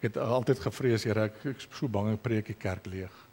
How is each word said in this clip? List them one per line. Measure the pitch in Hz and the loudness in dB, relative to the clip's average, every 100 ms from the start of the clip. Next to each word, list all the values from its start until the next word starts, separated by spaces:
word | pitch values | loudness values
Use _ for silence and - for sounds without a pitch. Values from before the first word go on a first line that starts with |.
Ek | 117 | -2
het | 107 | -2
altyd | 127 127 120 131 | 2 2 4 2
gevrees, | - - 131 113 | 2 0 2 2
Here, | 117 104 110 | 2 2 0
ek, | - | -2
ek | 110 107 | -8 -8
is | - - | -12 -6
so | 139 | -2
bang | 101 104 | 0 2
ek | 107 | 0
preek | 120 113 104 | 0 -2 -2
die | 107 | -4
kerk | 101 92 92 | -4 -4 -6
leeg. | 92 92 - - | -8 -8 -12 -20